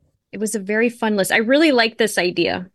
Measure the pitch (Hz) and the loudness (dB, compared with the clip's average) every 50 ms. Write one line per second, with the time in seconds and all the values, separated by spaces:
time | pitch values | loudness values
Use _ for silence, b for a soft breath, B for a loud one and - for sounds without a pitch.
0 | _ _ _ _ _ _ - 196 214 214 - 214 190 196 214 220 233 240 233 - | _ _ _ _ _ _ -10 -6 -6 -4 -4 -6 -6 -4 -2 0 0 0 -2 -2
1 | 233 220 214 202 190 - - 208 226 220 269 294 330 311 262 240 226 226 - - | -2 -2 0 0 0 0 0 0 2 2 2 4 4 4 4 2 2 0 0 -2
2 | 233 208 - 196 175 180 170 170 170 - 175 185 180 - _ | -2 -2 0 -2 -2 -2 0 -2 -2 -2 -2 -4 -6 -10 _